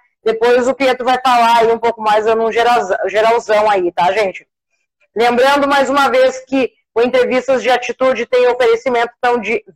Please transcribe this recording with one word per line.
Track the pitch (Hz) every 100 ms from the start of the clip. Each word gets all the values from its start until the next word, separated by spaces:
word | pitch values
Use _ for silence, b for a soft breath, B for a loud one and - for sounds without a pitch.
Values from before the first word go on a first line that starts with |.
| b b
Depois | 220 220 233 247 247
o |
Pietro | 254 269 254
vai | 247 254
falar | 262 240 233 233
aí | 226
um | 233
pouco | 233 220
mais, | 214 214
dando | 220 226
um | 226
geralza-, | 220 233 240 196 - 190
geralzão | 196 220 233 - 214 214
aí, | 202 175
tá, | 175 180
gente? | 196 202 - - _ _ _ _ _ _
Lembrando, | - 240 240 269 285 277
mais | 285 262
uma | 277 269
vez, | 254 262 -
que | - 269 240 _ _
o | -
Entrevistas | 240 254 247 254 247 262
de | 214
Atitude | 247 247 233 262 233 233
tem | 247 247
oferecimento, | 240 240 226 269 240 233 -
então, | 247 247
de | 202 226 -